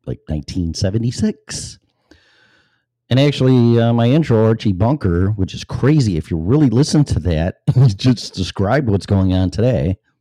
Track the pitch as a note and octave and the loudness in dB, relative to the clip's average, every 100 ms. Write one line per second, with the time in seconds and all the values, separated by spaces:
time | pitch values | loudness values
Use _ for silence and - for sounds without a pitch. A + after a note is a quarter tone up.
0 | - B1 - D2+ - F#2 E2 - F#2+ G2+ | -14 -12 -8 -10 -8 -6 -6 -4 -4 -4
1 | A#2+ - G#3+ - - - - - _ _ | -4 -4 -4 -6 -12 -14 -14 -18 _ _
2 | _ _ _ _ _ _ _ _ _ _ | _ _ _ _ _ _ _ _ _ _
3 | - B2 C#3+ C3+ C3 B2+ A#2 A#2 A#2 A#2 | -2 0 2 2 2 4 4 4 2 2
4 | A#2 D3+ D3 A2 A2 A2 A2 F2+ A2 D3 | 2 2 2 2 2 0 -2 0 0 0
5 | F#2+ E2+ F#2+ G#2+ F#2 - - - B2 D#3 | 0 0 0 -2 -4 -6 -10 -2 2 2
6 | A2 D#2+ - E2 E2+ D3 C#3 A#2 D#3 D#3 | 2 -2 -4 -4 0 2 2 2 2 2
7 | C#3+ - E2+ D#2 E2+ - - B2 C3 G2 | 2 0 0 0 -2 -4 0 4 4 2
8 | B2+ A2+ - - F2 - G2 C#3+ B2 G2 | 0 -2 -4 -8 -6 -4 -2 0 0 -2
9 | - G2 F#2+ F#2 F2+ G2+ A#2+ E2+ D#2 F#2 | 0 0 2 0 0 0 0 0 -2 -4
10 | _ _ | _ _